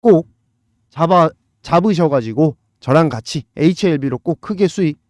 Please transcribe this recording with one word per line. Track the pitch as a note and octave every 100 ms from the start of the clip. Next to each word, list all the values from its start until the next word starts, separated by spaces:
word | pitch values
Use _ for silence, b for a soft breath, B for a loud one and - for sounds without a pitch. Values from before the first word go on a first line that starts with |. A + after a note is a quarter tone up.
꼭 | A#3+ F3+ E3 _ _ _ _ _ _
잡아, | - E3 F3+ D#3+ - _ _
잡으셔가지고 | - E3+ G3+ F3 E3 C#3 A2+ A2 D#3 - _ _
저랑 | - C#3 E3
같이 | B2 - D#3 - -
에이치엘비로 | D#3 F#3 F#3+ D3+ C3+ B2+
꼭 | - E3
크게 | - G3 F#3+
수익 | - F3 D3